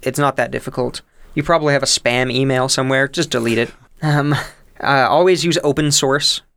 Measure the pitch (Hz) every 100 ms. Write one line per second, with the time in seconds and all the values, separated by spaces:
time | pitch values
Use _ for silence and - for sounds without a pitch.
0 | 131 131 143 131 113 123 131 131 123 -
1 | - _ - - 147 165 151 139 131 -
2 | 120 120 127 123 135 131 131 - 131 135
3 | 139 170 151 123 113 113 117 - _ -
4 | 156 147 147 143 - - _ - - 139
5 | 123 147 185 175 170 147 147 143 151 143
6 | 139 139 - - -